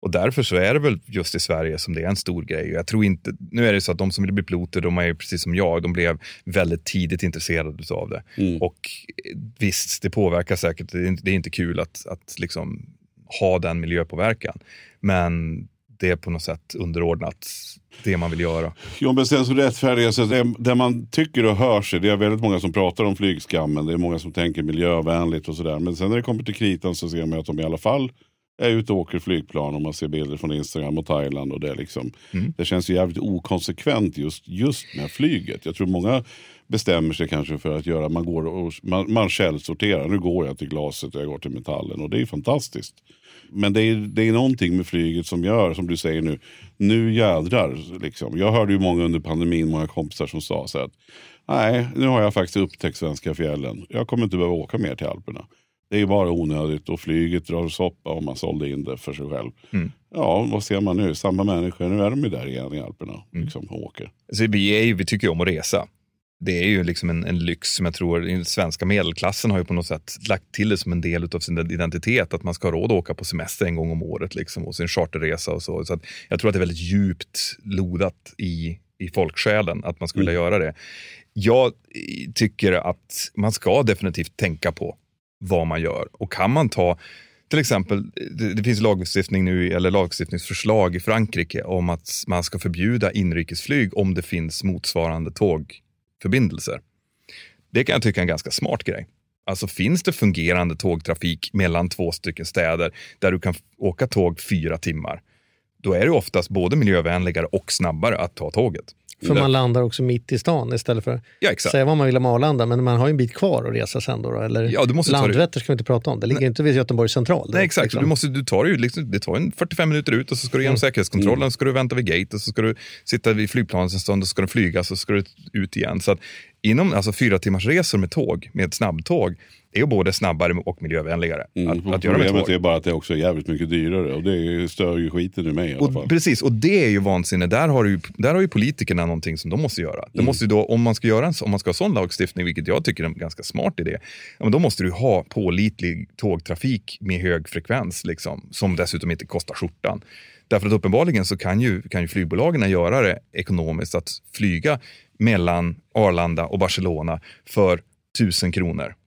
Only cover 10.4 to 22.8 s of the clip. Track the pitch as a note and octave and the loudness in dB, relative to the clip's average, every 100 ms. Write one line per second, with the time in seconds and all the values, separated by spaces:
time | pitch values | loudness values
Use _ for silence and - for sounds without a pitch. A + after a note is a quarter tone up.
10.4 | F2 F#2+ F2+ D#2+ E2 F2+ F2+ F2+ - F#2+ | 0 -2 -2 -4 -8 -4 -2 -2 0 0
11.4 | D#2+ - F2 E2+ E2+ - - E2+ - - | -2 -4 -2 -2 -6 -8 -14 -14 -14 -10
12.4 | F2 F2 D#2 D2 - - _ _ _ - | -8 -6 -8 -10 -14 -20 _ _ _ -2
13.4 | G2 F#2 E2+ E2 E2 F2 E2 D#2+ G#2 A2 | 2 2 0 -4 -2 -2 -2 -2 -2 0
14.4 | - - _ - - _ G2 F#2 F2 E2+ | -6 -10 _ -20 -20 _ 0 2 2 -2
15.4 | D#2+ E2 G2 _ _ A#2 F#2 E2+ - E2 | -4 -6 -10 _ _ -6 -2 -2 -2 -6
16.4 | - D#2+ _ - F2 E2+ E2+ E2 D#2+ - | -6 -10 _ -8 -4 -2 0 -2 -4 -10
17.4 | - - - - _ - A2 F2+ E2+ E2 | -14 -14 -16 -20 _ -8 -2 -2 -2 -2
18.4 | E2+ E2 E2 - - - C3+ C3 B2 C#3 | -2 -2 -4 -8 -16 -2 2 4 4 4
19.4 | B2+ C3 C3+ A#2+ C3+ B2 A#2 A2 A2+ B2+ | 4 4 4 4 2 4 4 4 2 4
20.4 | B2 A2+ A#2+ B2 B2 A#2+ A#2 - D#3+ C3 | 2 0 2 2 2 0 -2 0 0 4
21.4 | A2 G2 B2+ G#2+ G2+ F2+ G2 G#2 G#2 A2 | 4 4 4 4 2 0 2 4 2 2
22.4 | A2+ F#2 F2 E2 | 2 2 0 2